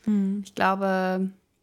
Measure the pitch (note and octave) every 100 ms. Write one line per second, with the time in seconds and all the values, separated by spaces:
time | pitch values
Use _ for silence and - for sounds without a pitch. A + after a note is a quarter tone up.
0 | - G#3 F#3+ G3+ G3 - F#3+ G3 G3 F#3+
1 | F#3 F#3 F#3+ - _ _